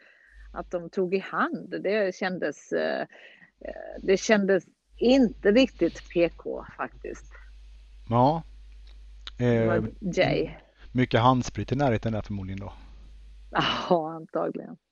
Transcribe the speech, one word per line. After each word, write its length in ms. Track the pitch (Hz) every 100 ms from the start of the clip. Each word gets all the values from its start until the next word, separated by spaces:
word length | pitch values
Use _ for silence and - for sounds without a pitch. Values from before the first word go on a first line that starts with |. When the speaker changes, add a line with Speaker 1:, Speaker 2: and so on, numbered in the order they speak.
| _ _ _ - -
Speaker 1:
att 180 | - -
de 200 | 180 170
tog 240 | - 180
i 40 | 190
hand, 560 | - 165 277 262 - 165
det 320 | 185 214 190
kändes, 580 | 185 190 185 160 - -
eh, 280 | 165 156 135
eh, 60 | - - - - - _ - 50 50 50
det 140 | 175 190
kändes 480 | - 208 190 190 - _ _ -
inte 540 | 226 269 226 - -
riktigt 560 | 214 262 - 165 - -
P 140 | 175 170 -
K 280 | - 127 - -
faktiskt. 560 | 131 - - - - - - - - - - - -
Speaker 2:
Ja. 340 | 117 131 160 - - - - - - - - - -
Speaker 1:
Det 280 | 123 117 113
var 100 | 110
Speaker 2:
Eh, 80 | 110 -
Speaker 1:
Jay. 500 | 190 - - 160 170 - - _ -
Speaker 2:
mycket 280 | 123 127 117
handsprit 520 | 123 127 - - 101
i 40 | 131
närheten 360 | 143 110 117
där 100 | 107
förmodligen 380 | - 101 92 95
då. 120 | 98 - - - - - - - -
Speaker 1:
Ja, 640 | - - - - 175 156 165
antagligen. 600 | 160 160 165 170 - 170 _